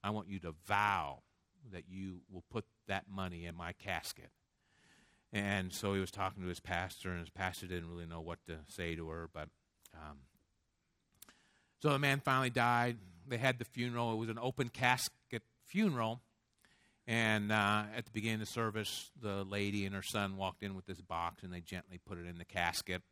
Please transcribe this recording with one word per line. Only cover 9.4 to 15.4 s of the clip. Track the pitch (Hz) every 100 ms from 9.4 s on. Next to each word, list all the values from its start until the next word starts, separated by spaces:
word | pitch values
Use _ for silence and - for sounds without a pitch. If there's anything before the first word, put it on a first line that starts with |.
| 76 _ _ _ -
um, | 80 78 73 65 _ _ _ _ _ _ _ _ _ - - _ _ _ _
so | 151
the | 139
man | 143 139
finally | 135 131 131
died. | 120 120 120 123 117 92 85 -
They | 120
had | 131 127
the | 117
funeral. | - 123 120 120
It | 110
was | 113
an | 113
open | 123 127 123
casket | - 127 123 - _ _ 117